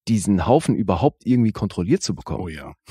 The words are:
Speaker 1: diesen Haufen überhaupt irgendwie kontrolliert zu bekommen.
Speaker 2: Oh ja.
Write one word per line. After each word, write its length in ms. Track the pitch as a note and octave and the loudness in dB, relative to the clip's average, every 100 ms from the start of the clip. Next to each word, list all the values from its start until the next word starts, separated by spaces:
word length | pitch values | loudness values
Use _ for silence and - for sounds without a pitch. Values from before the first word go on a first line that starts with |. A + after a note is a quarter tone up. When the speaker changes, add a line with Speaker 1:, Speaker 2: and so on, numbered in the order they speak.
| - | -2
Speaker 1:
diesen 380 | A2+ F#2 F#2+ F2 | 0 2 2 4
Haufen 300 | C#3 - A2+ | 2 2 0
überhaupt 500 | G2+ F2+ C#3+ - - | 0 0 0 0 0
irgendwie 260 | B2 A2+ | 2 2
kontrolliert 520 | - G2+ - F2 G2+ | 0 -4 -2 0 0
zu 100 | - | -2
bekommen. 300 | D#2+ - - | -8 -8 -8
Speaker 2:
Oh 40 | E2 | -8
ja. 260 | D#2 C2+ - - | -10 -14 -18 -20